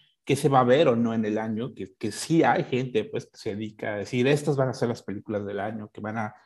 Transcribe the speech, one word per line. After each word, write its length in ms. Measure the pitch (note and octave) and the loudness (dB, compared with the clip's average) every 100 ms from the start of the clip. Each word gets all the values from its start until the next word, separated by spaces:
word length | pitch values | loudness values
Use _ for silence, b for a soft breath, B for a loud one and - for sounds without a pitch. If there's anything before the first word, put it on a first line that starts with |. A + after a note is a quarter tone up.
| b b | b b
qué 120 | - C3+ | -2 0
se 140 | D3+ | 4
va 120 | C3+ | 4
a 20 | |
ver 240 | A#2+ C3 D#3 | 6 6 6
o 80 | A#2 | 4
no 180 | A#2 | 2
en 120 | A2+ G#2+ | 0 -2
el 120 | G#2+ | -2
año, 360 | A2+ G#2+ C3+ | -4 -4 -6
que, 200 | A2 F#2+ _ | -10 -14 _
que 140 | G#2+ | -8
sí 320 | - - D#3+ | -6 2 4
hay 200 | D3+ F3+ - | 6 4 2
gente, 400 | B2 C3 A2 G#2 | -2 0 -2 -2
pues, 200 | A#2 - | -6 -8
que 120 | - | -10
se 180 | A2+ G2+ | -8 -6
dedica 380 | G#2+ - A2 G#2 | -8 -8 -6 -6
a 20 | |
decir, 300 | G2 B2 B2+ | -4 2 4
"Estas 280 | D3 D#3 C3+ | 2 2 0
van 140 | C3 | 0
a 40 | |
ser 160 | A#2+ A#2+ | 0 -2
las 140 | A#2 | -4
películas 420 | - G2+ - G#2 G2+ | -8 -10 -6 -6 -4
del 140 | G2+ | -6
año, 300 | G#2 A2+ G#2+ | -6 -8 -12
que 80 | - | -12
van 160 | G#2+ A2+ | -8 -6
a, 180 | G#2+ b | -6 b